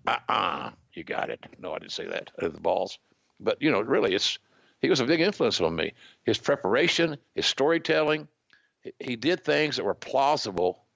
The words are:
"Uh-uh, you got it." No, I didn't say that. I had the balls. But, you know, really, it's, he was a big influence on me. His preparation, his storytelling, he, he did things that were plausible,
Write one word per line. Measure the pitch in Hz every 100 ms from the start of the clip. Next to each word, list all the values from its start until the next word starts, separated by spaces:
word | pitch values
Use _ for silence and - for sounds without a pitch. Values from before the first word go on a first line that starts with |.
| -
"Uh-uh, | 123 - 110 95 76 64 - _
you | -
got | - - -
it." | - - -
No, | 90
I | 80
didn't | -
say | - -
that. | 87 - -
I | 85
had |
the | 76
balls. | 87 90 95 - _ _ _ -
But, | 104 -
you | 151
know, | 104
really, | 117 - 110
it's, | 95 - - _ _ _ _
he | 135
was | 151
a | 123
big | 165
influence | 185 - 123 -
on | 82 82
me. | 80 - - _
His | - 107
preparation, | - 143 95 123 170 - 165 143 _
his | - -
storytelling, | - 143 165 160 156 151 156 151 _ _ _ _ _
he, | - -
he | - 113
did | 139 180
things | - 147 151 131
that | 98
were | -
plausible, | - 131 139 127 110 87 90 - _